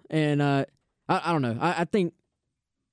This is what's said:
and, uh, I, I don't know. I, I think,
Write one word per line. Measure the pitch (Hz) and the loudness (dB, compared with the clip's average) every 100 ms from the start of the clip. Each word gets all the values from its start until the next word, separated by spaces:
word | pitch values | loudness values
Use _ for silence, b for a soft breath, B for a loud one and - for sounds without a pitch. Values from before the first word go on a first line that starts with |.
| - | -4
and, | 156 151 147 | -2 0 2
uh, | 143 139 - _ _ _ - | 2 0 -2 _ _ _ -2
I, | 175 160 | -2 0
I | |
don't | 170 | 0
know. | 127 104 | -2 -2
I, | 160 170 | -2 0
I | 170 | 0
think, | 220 175 - _ _ _ _ _ _ _ | 0 -2 -4 _ _ _ _ _ _ _